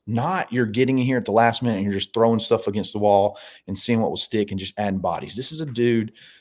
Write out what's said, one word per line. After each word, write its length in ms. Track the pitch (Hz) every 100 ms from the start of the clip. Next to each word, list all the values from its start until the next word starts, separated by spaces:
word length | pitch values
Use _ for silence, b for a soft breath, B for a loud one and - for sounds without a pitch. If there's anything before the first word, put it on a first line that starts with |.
| -
Not 480 | 117 151 185 -
you're 120 | 123 110
getting 340 | 110 131 131
in 60 | 127
here 120 | 131
at 80 | 104
the 60 |
last 300 | 107 117 117
minute 160 | 120 98
and 60 |
you're 80 | 101
just 220 | 98 -
throwing 260 | 113 117 110
stuff 280 | - 113 -
against 260 | 101 92
the 60 | 107
wall 400 | 104 101 101 - B B -
and 100 | 95
seeing 220 | - 113
what 120 | 95
will 40 | 85
stick 360 | - 110 101
and 80 | 95
just 200 | 95 -
adding 200 | 104 95
bodies. 360 | 90 78 73 104
This 160 | 131
is 80 | 160
a 60 | 151
dude 480 | 117 120 113 110 - B B